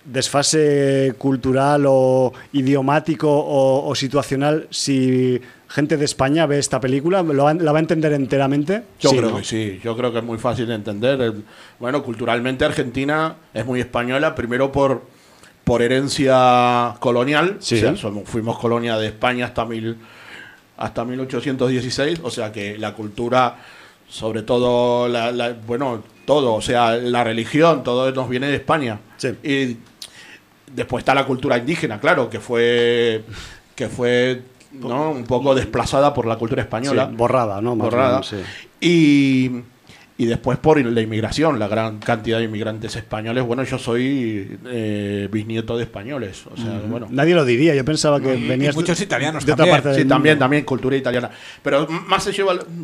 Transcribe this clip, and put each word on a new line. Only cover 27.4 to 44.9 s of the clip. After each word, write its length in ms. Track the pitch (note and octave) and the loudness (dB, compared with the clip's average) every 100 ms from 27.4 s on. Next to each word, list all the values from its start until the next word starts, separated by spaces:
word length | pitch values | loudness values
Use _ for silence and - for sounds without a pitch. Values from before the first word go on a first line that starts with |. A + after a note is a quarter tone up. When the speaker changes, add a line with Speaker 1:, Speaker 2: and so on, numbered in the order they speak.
| A2 D3 E3+ D3 | 0 4 4 4
Speaker 2:
todo 280 | B2 B2 C3 | 0 0 0
nos 180 | C3 B2 | -2 -2
viene 180 | B2 C#3+ | -2 -2
de 80 | C#3 | -2
España. 440 | - D#3 B2 G#2 - - | 0 0 0 -6 -12 -8
Speaker 1:
Sí. 120 | C3 G2+ | -6 -6
Speaker 2:
Y 340 | D3+ C#3 B2+ A2+ A2+ _ - - - - _ _ - | -4 -2 -2 -6 -14 _ -20 -20 -20 -20 _ _ -16
después 280 | A#2+ A#2+ A#2 | -10 -6 -2
está 120 | - | 2
la 120 | C#3 C3 | 2 2
cultura 320 | B2+ C#3+ A#2+ | -2 0 0
indígena, 420 | B2 F3 C#3 G#2 | 0 -2 -2 -2
claro, 300 | D3 E3 A2+ | 2 2 0
que 100 | G#2 | -4
fue, 840 | - A#2 A#2 A#2+ A#2+ A#2+ A#2 A2 A2 G2+ - - _ - | -2 2 4 4 4 4 2 0 -6 -16 -16 -20 _ -8
que 120 | A2 | -8
fue, 540 | B2 B2 B2 B2+ B2 - _ - | -2 2 2 2 -2 -8 _ -20
¿no? 380 | C3+ B2 B2+ D#3 | -14 -6 -2 -2
un 120 | C3+ A#2 | -4 -2
poco 300 | B2 C#3 C3 | 0 4 2
desplazada 580 | G#2 B2+ A2+ C3+ C#3+ | 2 -2 0 4 4
por 120 | C3+ A2+ | 2 -2
la 100 | A2 | -2
cultura 260 | A#2 C3 | -2 -4
española. 460 | G#2 A2+ C#3 C3 C3 | -4 -4 0 0 0
Speaker 1:
Sí, 60 | A2+ | 0
borrada, 460 | A#2+ B2+ A2 G2 | 0 2 0 -2
¿no? 140 | A#2 A#2 | -2 -2
Más 120 | A2+ | 0
o 20 | |
Speaker 2:
Borrada. 180 | A#2+ C3 | 2 2
Speaker 1:
menos, 160 | C3 - | 0 -2
sí. 100 | G#2 F2+ - - - | -10 -10 -14 -20 -2
Speaker 2:
Y, 720 | E3 E3+ D3+ C#3+ C#3 C3 B2+ B2 A#2 _ _ - - - | 2 4 6 6 4 2 0 -4 -12 _ _ -20 -20 -2
y 40 | A#2 | -2
después 320 | A2+ C3 B2 | 0 -2 0
por 260 | D3+ D3+ | 4 4
la 180 | A#2 A#2 | 4 0
inmigración, 560 | A2 G#2+ G#2+ C3+ D#3+ B2 | 0 -2 -2 0 0 2
la 100 | G#2 | 0
gran 300 | G#2+ A2 G#2+ | 0 -2 -4
cantidad 400 | - A#2 A2+ A2+ | -4 -2 0 -2
de 40 | |
inmigrantes 520 | A2+ G#2+ A2 A2 A2 A#2 | -2 -4 -6 -6 -8 -10
españoles. 460 | - G#2+ A2 B2 A#2+ | -8 -8 -4 -2 -2
Bueno, 180 | B2 | -2
yo 160 | B2+ B2+ | -4 -6
soy, 800 | A#2+ A#2+ C3 C#3 A2+ G#2+ F#2+ F#2+ B2 | -2 -2 0 -2 -2 -4 -8 -14 -8
eh, 640 | A#2+ A2 | -6 -4